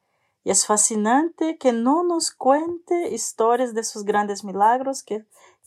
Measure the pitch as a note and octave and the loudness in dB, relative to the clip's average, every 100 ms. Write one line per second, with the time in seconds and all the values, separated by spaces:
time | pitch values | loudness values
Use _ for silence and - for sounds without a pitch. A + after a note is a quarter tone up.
0 | _ _ _ _ F#3 G3 - G#3+ - G#3+ | _ _ _ _ -2 0 2 2 2 0
1 | G#3+ C4 E4 - D#4+ D#4+ C4 A#3 A#3+ D#4 | 2 2 2 -2 -6 0 0 2 2 2
2 | F4+ E4 - - C4 C#4+ E4 E4+ - F4 | 0 -2 -4 -2 2 2 0 -8 -4 -4
3 | F4 A#3 - - A3+ A#3+ B3 A3 A3 A3 | -2 -6 -8 -2 2 2 0 -4 -6 -6
4 | G3+ G#3 G#3 G3+ G3+ F#3+ G#3+ B3+ C4+ C4+ | -2 -2 -2 -6 -8 2 2 2 -2 -8
5 | - G#3+ - _ _ _ | -8 -10 -10 _ _ _